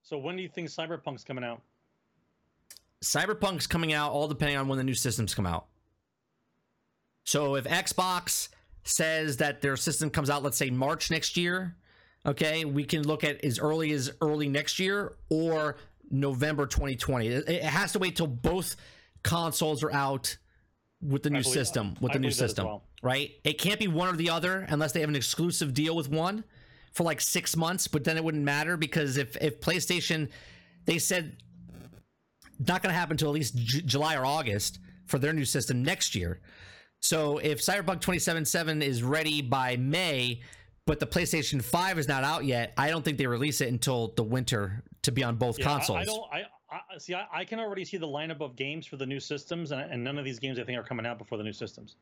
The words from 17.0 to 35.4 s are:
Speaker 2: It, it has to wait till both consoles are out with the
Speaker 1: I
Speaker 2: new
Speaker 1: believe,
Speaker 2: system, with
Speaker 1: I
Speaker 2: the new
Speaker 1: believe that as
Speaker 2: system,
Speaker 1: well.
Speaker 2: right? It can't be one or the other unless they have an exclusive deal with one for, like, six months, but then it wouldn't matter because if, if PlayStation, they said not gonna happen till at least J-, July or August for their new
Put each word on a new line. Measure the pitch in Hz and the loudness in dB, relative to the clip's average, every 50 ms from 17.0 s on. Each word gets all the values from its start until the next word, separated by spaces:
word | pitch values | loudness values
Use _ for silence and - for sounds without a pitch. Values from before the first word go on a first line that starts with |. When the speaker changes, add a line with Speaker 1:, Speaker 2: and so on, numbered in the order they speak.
| - - 135 123 110 113 | 0 0 2 2 2 2
Speaker 2:
It, | 123 135 - - | 0 0 0 0
it | 170 175 | 0 0
has | - 156 139 185 202 175 | 0 0 2 2 0 2
to | - 208 | 2 2
wait | 185 180 175 | 0 2 2
till | - 170 | 0 0
both | 147 123 120 - 160 170 190 170 - - - - - - - - _ _ - | 0 -2 0 2 2 2 2 -2 -4 -6 -8 -14 -20 -20 -20 -20 _ _ -4
consoles | - - 165 170 170 165 151 - 170 156 151 127 | 0 2 2 2 2 0 0 2 2 2 2 2
are | 147 151 | 0 0
out | - 143 139 135 139 131 - - - - _ _ _ _ _ _ _ _ _ _ _ _ | 2 2 2 2 0 0 -2 -4 -6 -6 _ _ _ _ _ _ _ _ _ _ _ _
with | - 147 135 139 - | 0 0 0 2 2
the | 151 | 2
Speaker 1:
I | |
Speaker 2:
new | 143 139 | 2 2
Speaker 1:
believe, | 127 127 | 2 2
Speaker 2:
system, | 127 143 127 - - 120 107 98 82 - | 2 2 0 0 0 -2 -2 -2 -2 -2
with | - 127 | -2 0
Speaker 1:
I | - | 2
Speaker 2:
the | 135 | 2
new | 131 123 | 2 2
Speaker 1:
believe | 107 | 2
that | - - | 2 0
as | 107 | 0
Speaker 2:
system, | 110 - 98 | 0 -2 -2
Speaker 1:
well. | 110 104 101 - - - - | -2 -4 -8 -10 -18 -20 -4
Speaker 2:
right? | - 127 127 139 147 - - - | 0 0 2 2 0 -4 -8 -2
It | _ 143 151 151 | _ 0 0 2
can't | - 185 208 208 | 2 0 2 2
be | 214 190 | 2 2
one | 160 160 180 185 | 2 2 2 2
or | 180 | 2
the | 156 170 170 | 2 2 2
other | 165 165 160 180 185 190 190 - | 2 2 2 0 0 -2 -2 0
unless | 147 147 156 151 | 0 2 2 2
they | - 170 | 2 0
have | 151 151 | 2 2
an | 147 | 0
exclusive | 139 117 - - - 165 175 170 - 165 143 123 | 0 0 0 0 0 0 0 2 0 0 0 2
deal | 135 151 160 165 | 2 2 2 2
with | 170 143 135 | 0 0 0
one | 147 160 165 185 196 220 220 - _ - - - - - - - | 0 0 0 0 -2 -4 -10 -12 _ -20 -20 -20 -20 -20 -20 -10
for, | - - | -2 0
like, | 170 165 151 - | 2 2 2 0
six | - - - - - - - | 0 0 0 0 0 0 0
months, | 165 160 165 185 180 - - | 2 2 2 2 0 -2 0
but | - 151 127 | 0 0 2
then | 170 160 | 2 0
it | 160 | 2
wouldn't | 160 160 156 151 143 | 0 0 0 2 2
matter | 143 143 147 156 165 180 | 2 2 2 2 0 0
because | 156 160 139 - 170 147 139 127 | 0 0 0 0 0 0 2 2
if, | 143 135 120 - - | 0 -2 -2 -2 0
if | - 151 - - | 0 0 0 0
PlayStation, | - 170 175 180 - - 180 170 160 - 170 156 151 - - - - - - - - - - - - | 0 2 2 2 2 2 2 2 2 0 0 0 0 -4 -6 -14 -20 -20 -20 -20 -20 -20 -20 -2 0
they | - 165 165 | 2 2 2
said | - - 185 180 165 147 - - - - - - - - - - - - - - _ _ _ _ _ _ _ _ - - - - 131 - | 2 2 2 0 0 -4 -10 -16 -20 -20 -20 -20 -20 -18 -18 -18 -18 -20 -20 -20 _ _ _ _ _ _ _ _ -20 -20 -8 -2 0 2
not | 180 185 - | 2 2 2
gonna | 190 165 | 2 2
happen | 180 175 156 160 | 2 2 2 2
till | 143 156 147 | 2 2 2
at | 147 | 2
least | 156 147 104 - | 2 0 2 2
J-, | 123 117 113 127 151 | 0 2 2 2 0
July | 180 131 139 143 151 160 160 | 2 2 2 4 4 2 2
or | 135 131 | 2 2
August | 135 147 160 147 113 101 104 - - - - - - - - - | 2 2 2 2 0 0 0 0 -2 -6 -8 -18 -20 -20 -20 -4
for | - - 135 | -2 0 2
their | 131 151 | 2 2
new | 160 156 | 2 2